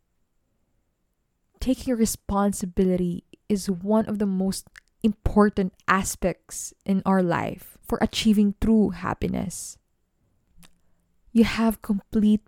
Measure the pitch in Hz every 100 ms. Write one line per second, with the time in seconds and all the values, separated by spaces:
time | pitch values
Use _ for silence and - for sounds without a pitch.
0 | _ _ _ _ _ _ _ _ _ _
1 | _ _ _ _ _ - - 262 - 233
2 | 220 - - 202 202 196 185 175 185 180
3 | 180 175 - - - 208 185 175 196 220
4 | 220 208 202 185 190 185 - - _ _
5 | 220 - - 208 208 202 185 - - 185
6 | 190 - 185 - - - - - - 190
7 | 190 190 180 151 107 - - - - -
8 | 220 - 226 208 208 - - 226 202 175
9 | 185 - - - 185 - - - _ _
10 | _ _ _ _ _ - - _ _ _
11 | _ _ _ 226 220 214 226 214 - 202
12 | - 220 214 214